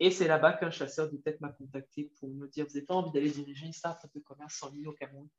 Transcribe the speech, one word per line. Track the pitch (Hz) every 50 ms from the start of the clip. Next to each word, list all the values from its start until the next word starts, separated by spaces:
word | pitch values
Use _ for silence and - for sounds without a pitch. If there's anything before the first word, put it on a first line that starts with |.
Et | 165 185
c'est | 185 190 185 160
là-bas | 160 151 147 160 165
qu'un | - 180 165
chasseur | 160 - 147 135 - - 156 151
de | 143
tête | 139 - 156 151 156
m'a | 151 147
contacté | 143 - 135 135 135 139 135 - _ - 147 147 _ _
pour | - 135
me | 135 139 143 135
dire, « | - 147 151 147
Vous | -
n'avez | 143 143
pas | - 180
envie | 185 180 160 147
d'aller | 143 143 151
diriger | 147 143 143 143 143 135 156
une | 160 160
start-up | - - 170 165 - - 151 _
de | 147
commerce | 147 _ 135 131 147 151 - - -
en | 139
ligne | 139 147 147 151
au | 151
Cameroun ? » | - 143 131 139 139 143 151 _